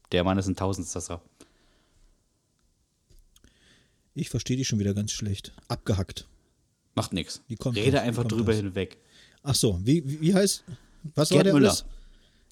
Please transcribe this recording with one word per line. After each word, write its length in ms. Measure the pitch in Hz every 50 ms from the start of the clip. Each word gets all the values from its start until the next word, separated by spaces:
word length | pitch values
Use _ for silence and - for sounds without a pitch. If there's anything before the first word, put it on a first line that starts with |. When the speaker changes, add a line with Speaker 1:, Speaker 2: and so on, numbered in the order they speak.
| _ - -
Speaker 1:
Der 100 | 90 87
Mann 140 | 92 95
ist 100 | 98 92
ein 80 | 92 87
Tausendsasser. 640 | - 98 95 98 90 85 - - 90 - - 85 85 _ _ _ _ - _ _ _ _ _ _ _ _ _ _ _ _ _ _ _ _ _ _ _ _ _ _ _ _ _ _ _ _ _ _ _ _ _ _ - _ _ _ _ _ - _ _ _ _ _ _ _ _ _ _ _ _ -
Speaker 2:
Ich 140 | 139 139 -
versteh 260 | - 120 - - 127
dich 120 | 131 135
schon 120 | - 120 104
wieder 140 | 98 101 98
ganz 180 | 104 104 104
schlecht. 420 | - - 113 104 98 - - - - - _
Abgehackt. 600 | - 123 - - - 107 92 92 - - - - - _ _ _ _ _ _ _ _ _ _ _ _ -
Speaker 1:
Macht 180 | 110 - - 101
nix. 280 | 87 76 - - - _ -
Speaker 2:
Die 60 | 117
kommt 220 | - - 135 117
Speaker 1:
Rede 200 | 104 107 135 143
Speaker 2:
raus, 60 | 135 110
die 40 |
Speaker 1:
einfach 140 | 120 113 120 117
Speaker 2:
kommt 80 | 113 110
Speaker 1:
drüber 200 | 113 110 110 110
Speaker 2:
raus. 80 | 107
Speaker 1:
hinweg. 360 | 101 98 90 98 92 - - _ _ _ _ - - _ _ _ -
Speaker 2:
Ach 120 | 139 127
so, 240 | - - 113 92 87 95
wie, 200 | 117 151 175 135
wie, 140 | 135 147 156
wie 120 | 156 165 196
heißt, 300 | 180 - 196 - - - - 131 - - _ _ - - 151 -
was 140 | 147 151 -
war 40 | 180
Speaker 1:
Gerd 100 | 185 190
Speaker 2:
der 60 | 196 156
Speaker 1:
Müller. 160 | 143 131 98
Speaker 2:
alles? 160 | - - - - - - - - - _ _ _ _ _ _ _